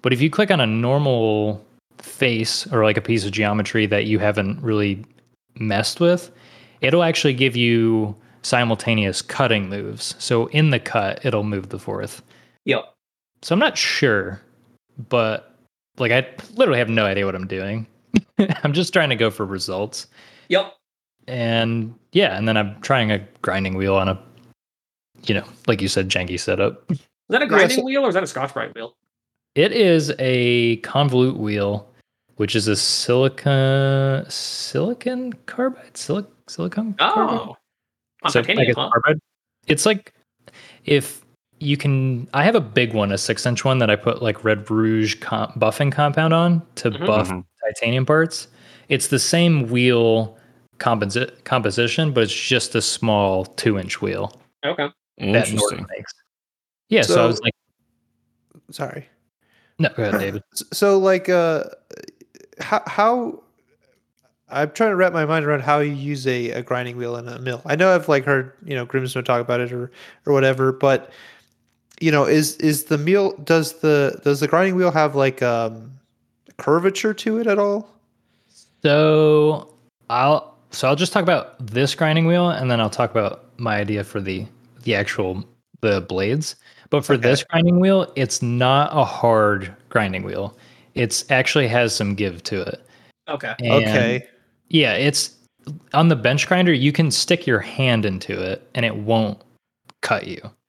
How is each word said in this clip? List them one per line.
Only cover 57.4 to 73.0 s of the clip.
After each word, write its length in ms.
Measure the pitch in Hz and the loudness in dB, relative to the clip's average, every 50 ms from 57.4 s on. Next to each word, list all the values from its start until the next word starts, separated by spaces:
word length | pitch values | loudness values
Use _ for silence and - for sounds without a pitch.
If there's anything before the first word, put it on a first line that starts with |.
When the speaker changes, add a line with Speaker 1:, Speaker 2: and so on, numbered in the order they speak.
Speaker 1:
like 120 | - 117 - _ _ _ _ _ _ _ _ _ _ _ _ _ _ _ _ _ _ _ _ 156 _ - | -2 -4 -4 _ _ _ _ _ _ _ _ _ _ _ _ _ _ _ _ _ _ _ _ -20 _ -20
Speaker 3:
Sorry. 360 | 131 - 147 131 - 156 139 _ _ _ _ _ _ _ _ _ _ _ _ _ _ - | -10 -10 -10 -8 -8 -14 -16 _ _ _ _ _ _ _ _ _ _ _ _ _ _ 0
Speaker 1:
No, 100 | 160 - - | 0 0 0
go 80 | - 113 | -2 -2
ahead, 160 | 104 98 101 | -2 0 -2
David. 240 | 98 98 98 104 - | -2 -4 -6 -8 -14
Speaker 3:
<clears throat> 60 | _ _ | _ _
S-, 100 | - - _ - | -14 -12 _ -2
so, 240 | - 202 202 196 | 2 2 4 4
like, 320 | 196 190 190 190 180 185 185 | 4 4 4 2 2 2 2
uh, 360 | 180 175 170 165 160 147 - - - _ _ _ - - - - _ _ - _ _ - - _ _ - | 2 2 2 2 0 -2 -4 -8 -14 _ _ _ -20 -18 -18 -20 _ _ -20 _ _ -20 -20 _ _ -16
how, 220 | - - 214 208 - | -6 -4 -4 -4 -4
how, 560 | - - - 208 226 240 254 233 - - - _ _ _ _ _ _ _ _ _ _ _ _ _ _ _ _ _ _ _ _ _ _ | -4 -2 0 2 2 2 0 -4 -6 -10 -12 _ _ _ _ _ _ _ _ _ _ _ _ _ _ _ _ _ _ _ _ _ _
I'm 220 | - 139 151 151 | -4 -4 -4 -4
trying 180 | - - 226 220 | 0 0 0 0
to 40 | 196 | 2
wrap 180 | 180 185 180 170 | 2 2 2 2
my 120 | 165 156 | 0 -2
mind 200 | 147 160 160 147 | 0 0 0 0
around 160 | 147 151 139 | 0 -2 0
how 180 | 123 147 147 147 | 2 0 2 2
you 140 | 147 147 143 | 2 -2 -4
use 340 | 139 135 143 147 135 127 | -6 -6 -6 -8 -4 -2
a, 240 | 135 127 123 120 117 | -2 -2 -2 -4 -4
a 100 | 120 120 120 | -6 -8 -6
grinding 340 | - 123 123 123 123 120 | -4 -4 -4 -4 -8 -8
wheel 180 | 123 123 120 120 | -8 -8 -8 -8
in 100 | 120 120 | -10 -10
a 120 | 120 120 123 | -14 -14 -10
mill. 220 | 127 127 123 113 - | -8 -8 -8 -8 -4
I 100 | 156 147 | -4 0
know 180 | 156 180 190 185 | 2 4 4 4
I've, 140 | 170 156 160 | 4 4 2
like, 160 | 151 139 127 | 2 2 4
heard, 280 | 143 139 135 127 131 - _ - | 2 0 0 0 -4 -14 _ -10
you 100 | - 139 | -8 -6
know, 100 | 127 120 | -6 -6
Grimsmo 380 | 120 - 135 131 127 131 131 123 | -2 -4 -4 -4 -2 -6 -6 -2
talk 180 | - 123 120 | 0 0 0
about 180 | 120 120 123 120 | 0 -2 -2 -2
it 100 | 123 120 | -2 -4
or, 200 | 123 123 123 123 _ - - - - _ _ | -6 -10 -10 -12 _ -20 -20 -20 -20 _ _
or 80 | 147 143 | 2 2
whatever, 380 | 135 135 135 131 127 131 131 | 4 4 4 2 2 0 0
but, 400 | 131 131 - 139 135 - - - - - - - - _ _ _ _ _ _ _ _ _ _ _ _ - | 0 2 2 2 2 2 -2 -10 -20 -20 -20 -20 -20 _ _ _ _ _ _ _ _ _ _ _ _ -2
you 100 | 165 160 | 0 2
know, 140 | 151 147 139 | 2 4 4
is, 300 | - - 156 156 151 - | 4 4 2 2 0 -4
is 280 | - - 156 151 147 - | -2 0 0 0 -2 -2
the 120 | - 156 | -2 -2
meal, 340 | 147 | -2